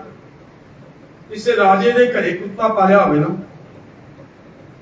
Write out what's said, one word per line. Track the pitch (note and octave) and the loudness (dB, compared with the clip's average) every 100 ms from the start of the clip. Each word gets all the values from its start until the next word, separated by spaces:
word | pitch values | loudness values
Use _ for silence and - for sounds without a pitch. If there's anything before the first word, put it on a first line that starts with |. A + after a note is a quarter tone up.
| - - - - - - - - - - - - - | -16 -20 -20 -20 -20 -20 -20 -20 -20 -20 -20 -20 -18
ਕਿਸੇ | G#3+ A#3+ A3 | -8 -2 2
ਰਾਜੇ | G3 G3 G3 | 2 2 2
ਦੇ | B3 B3 | 2 2
ਘਰੇ | G#3 F3 | 0 -4
ਕੁੱਤਾ | F3 G3+ - A3 | -6 -10 -4 -2
ਪਾਲਿਆ | G3 F#3+ G3+ | 0 2 4
ਹੋਵੇ | D#3 D3 | 2 0
ਨਾ, | D#3+ F#3+ - - - - - - - - - - - - - - | -2 -6 -12 -20 -20 -20 -20 -20 -20 -20 -20 -20 -20 -20 -20 -20